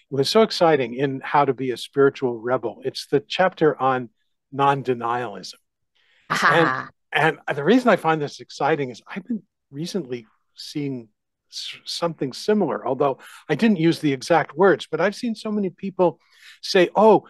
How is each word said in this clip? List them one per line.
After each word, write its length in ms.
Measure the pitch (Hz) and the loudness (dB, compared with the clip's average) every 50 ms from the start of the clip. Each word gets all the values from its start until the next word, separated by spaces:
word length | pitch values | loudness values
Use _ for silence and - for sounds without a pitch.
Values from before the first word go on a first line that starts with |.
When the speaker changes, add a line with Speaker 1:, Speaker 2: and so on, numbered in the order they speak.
| _ - | _ -10
Speaker 1:
It 40 | 139 | -4
was 140 | 135 135 - | -2 -2 2
so 140 | - 220 226 | 4 4 4
exciting 520 | - - - 180 160 156 135 127 113 120 | 4 2 2 2 4 4 2 0 -2 -4
in 260 | 123 143 143 135 131 - | -4 -4 -2 -4 -6 -8
How 200 | - - 147 143 | 0 2 2 2
to 80 | 135 127 | 2 0
Be 200 | 113 135 127 117 | -4 -4 -6 -6
a 40 | |
Spiritual 640 | 107 - - - 139 139 139 139 - 139 123 120 113 | -8 -10 -8 2 4 4 4 4 2 -4 -4 -4 -4
Rebel. 440 | 107 123 127 127 - 110 104 113 - | -4 -2 -2 -2 -2 -4 -8 -6 -8
It's 240 | 131 - - - - | -8 -8 -8 -10 -2
the 100 | - 139 | -2 -2
chapter 600 | - - - - 185 185 - - 165 151 139 - | -2 -2 -2 0 0 0 0 2 2 2 2 2
on 300 | 131 131 131 127 123 113 _ _ _ _ _ _ _ _ - | 0 0 0 0 -4 -8 _ _ _ _ _ _ _ _ -4
non-denialism. 1000 | 131 139 139 139 139 127 131 127 117 117 117 120 123 123 110 101 95 - - - _ _ _ _ _ _ _ _ _ _ _ _ _ _ - | 0 2 2 2 0 0 -4 -4 -4 -2 -4 -4 -4 -4 -8 -10 -12 -16 -16 -18 _ _ _ _ _ _ _ _ _ _ _ _ _ _ -6
Speaker 2:
Aha. 580 | - - 208 175 160 170 165 135 131 131 127 - _ _ _ - - | -4 0 2 2 4 4 2 2 0 -4 -8 -12 _ _ _ -6 -2
Speaker 1:
And, 260 | 151 147 160 147 - - - | 0 0 0 0 -2 -8 -8
and 80 | 156 | -8
the 80 | 147 143 | -4 2
reason 240 | 165 226 262 247 247 | 2 2 4 4 4
I 80 | 190 | 2
find 260 | 165 - 160 160 156 147 | 2 2 0 0 0 -2
this 160 | 135 - - | -6 -10 -12
exciting 520 | 123 _ - - 147 139 160 143 139 123 | -20 _ -8 -4 0 0 0 0 -2 -6
is 120 | 117 - _ - | -8 -14 _ -14
I've 180 | - 196 - | -14 -14 -8
been 160 | - 240 196 - _ _ _ _ _ 139 | -8 -8 -8 -8 _ _ _ _ _ -12
recently 540 | 139 165 180 - 196 156 123 127 120 110 _ _ _ _ _ _ | -10 -10 -6 -6 -6 -6 -6 -8 -10 -10 _ _ _ _ _ _
seeing 540 | - - - - 151 143 139 135 123 113 110 _ _ _ _ _ _ _ _ | -20 -18 -12 -8 -6 -6 -6 -6 -8 -10 _ _ _ _ _ _ _ _ _
s-, 280 | - - - - - - _ | -16 -14 -14 -14 -16 -16 _
something 480 | - - - 170 170 160 - 156 131 120 | -12 -8 -4 -4 -4 -4 -4 -8 -8 -8
similar, 540 | - - - 214 208 185 139 107 - - | -8 -2 0 0 0 0 -2 -2 -4 -4
although 320 | - 135 127 147 143 131 - - - - - - - | -4 -2 0 0 -2 -2 -4 -10 -20 -20 -18 -6 -6
I 80 | 156 | -4
didn't 240 | 143 220 233 208 160 | 0 2 2 2 4
use 180 | 160 165 160 - | 2 2 2 2
the 140 | - 151 135 | 0 -2 -2
exact 440 | 131 - - 170 156 143 - - | -2 0 0 2 2 2 0 -2
words, 300 | 147 190 196 156 117 - - | 2 4 4 4 4 0 -6
but 120 | - 151 | -4 0
I've 160 | 170 208 202 | 0 0 -2
seen 180 | - - 240 220 | -2 -6 -8 -8
so 160 | - - 220 | -6 -6 -6
many 200 | 208 208 202 180 | -4 -2 -4 -4
people 500 | 175 _ - 196 185 - 185 165 - _ _ _ _ _ - - - _ - | -6 _ -12 -10 -2 2 2 2 2 _ _ _ _ _ -20 -20 -20 _ -8
say, 280 | - - 196 175 - - | 0 4 4 4 4 4
"Oh, 320 | - 208 220 202 - - - | 4 6 8 6 6 4 -2